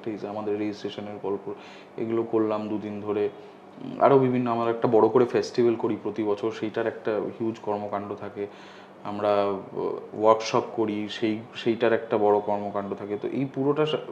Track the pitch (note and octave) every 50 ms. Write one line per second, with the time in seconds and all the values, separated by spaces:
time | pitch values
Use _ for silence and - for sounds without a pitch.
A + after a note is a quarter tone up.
0 | - A#2 G#2+ G2 G2+ G#2 G2+ G#2+ G#2+ G#2 G#2 G#2 G#2+ G#2 G2+ G2 - G2+ - -
1 | G#2 G#2 G#2 G2+ G2 F#2+ G2+ G2 - G#2 G2+ - - - - - - - - -
2 | A#2 A2+ A2+ A2+ A2+ A2+ A2+ A2 A2 G#2+ G#2+ G#2+ G#2+ G#2+ G#2+ G#2 G2+ G#2+ G#2 G#2
3 | G2+ G#2 G#2 G#2 G#2 G2+ - - - - - - - - - - - - - -
4 | - - C#3 C3+ C3 B2+ B2 B2+ B2 A#2+ A#2 A#2 A#2 A#2 A2+ A2+ - B2+ A#2 G#2+
5 | G#2+ A2+ A2 C3 B2 A#2+ - A2 G2+ - - - A#2+ A#2+ A2+ A2 - A2 G#2+ G2+
6 | - G#2+ G2 - G#2+ G#2 G2+ G2+ - A2 A2 - - G#2+ G2 A#2 A2+ A2+ A2 -
7 | - B2+ A2 G#2 F2+ - - - A#2 A2+ A2 - - G#2 G#2 G2+ G#2 G#2 G#2 G2+
8 | G2+ G#2 G#2+ G2 G2+ G2+ G2 G#2 G2+ G2+ - - - - - - - - - -
9 | - G#2 G#2 G#2 G#2 G#2 G#2 G2+ G2+ G2+ G2 F#2+ F#2 - - F#2 F2+ F2 - -
10 | - - - G2+ G#2+ A2 A2 A2 - - - A#2+ - - - - A2+ G#2+ G#2 G#2
11 | G#2 G2+ - - A#2+ A2 G#2+ G#2+ A2+ - - - - B2 A2+ A2 A#2+ A2+ A2+ A2
12 | - - A#2+ A2 G#2 G#2 G#2 G#2 G#2 G#2+ G#2 G2+ G#2 G2+ G2 G2+ G2+ G2+ G2 F#2+
13 | G#2 G2+ G#2 G#2 - - - B2 C#3 C3+ - C#3 C3+ C#3+ C#3+ D3+ D3+ D3+ - -
14 | - -